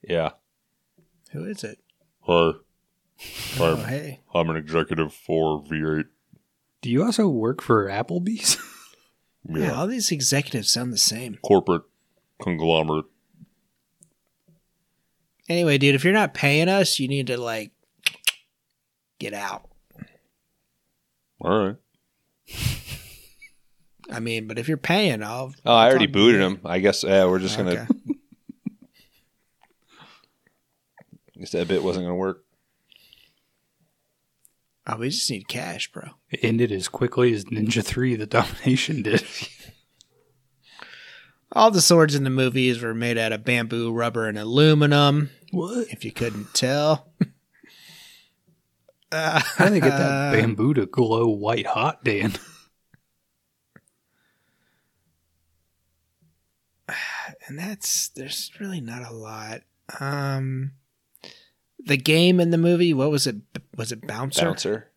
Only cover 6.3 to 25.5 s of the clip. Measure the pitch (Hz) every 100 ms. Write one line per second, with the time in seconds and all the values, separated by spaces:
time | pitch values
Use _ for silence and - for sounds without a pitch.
6.3 | _ _ _ _ _ 123 120 214 226 214
7.3 | 131 110 135 - 113 98 98 120 175 180
8.3 | 226 - - - - - _ _ _ _
9.3 | _ - - 76 73 175 247 208 156 123
10.3 | 135 143 127 101 - 123 110 - 214 123
11.3 | 104 - 98 - 85 - _ _ _ _
12.3 | _ - 85 80 82 78 78 78 _ _
13.3 | _ - _ _ _ _ _ _ _ _
14.3 | _ _ 160 _ _ _ _ _ _ _
15.3 | _ _ 170 170 143 143 139 160 208 196
16.3 | - 143 147 170 196 185 - 131 139 127
17.3 | 123 117 113 107 _ _ _ - - -
18.3 | - _ _ _ _ _ _ _ _ 110
19.3 | 101 101 98 - _ _ - - _ _
20.3 | _ _ _ _ _ _ _ _ _ _
21.3 | _ - 104 98 110 _ _ _ _ _
22.3 | _ _ - - - - - - - -
23.3 | _ - _ _ _ _ _ - 117 117
24.3 | 113 110 110 123 151 - 175 208 113 107
25.3 | 120 131